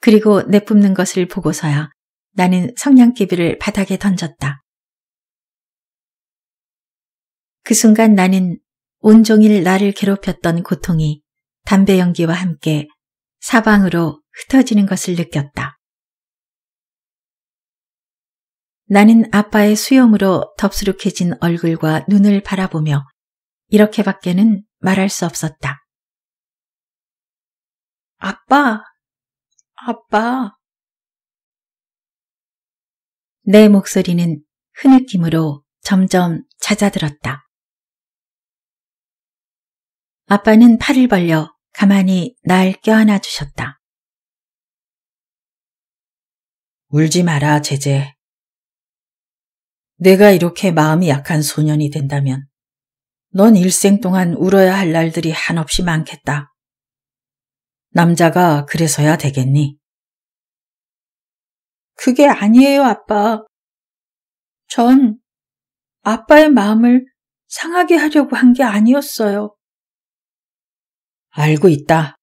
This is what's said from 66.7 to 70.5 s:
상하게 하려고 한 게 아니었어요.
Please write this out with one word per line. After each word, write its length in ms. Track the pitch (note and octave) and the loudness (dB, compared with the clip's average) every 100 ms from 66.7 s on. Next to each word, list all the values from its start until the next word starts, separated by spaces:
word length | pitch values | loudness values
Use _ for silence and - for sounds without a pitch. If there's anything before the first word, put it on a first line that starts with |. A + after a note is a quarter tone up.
| A3 A#3+ B3+ B3+ _ _ _ _ | 2 2 2 -2 _ _ _ _
상하게 480 | - E4 F4+ F4+ | -14 -6 -4 0
하려고 400 | E4+ D4+ D4+ C#4 | 0 2 0 -2
한 180 | B3 B3+ | 2 2
게 120 | B3 | 2
아니었어요. 920 | B3+ G3+ A3 C#4 C#4+ - G#3+ G3+ G#3 _ _ _ _ _ _ _ _ _ _ | 0 0 0 0 -4 -6 -4 -4 -8 _ _ _ _ _ _ _ _ _ _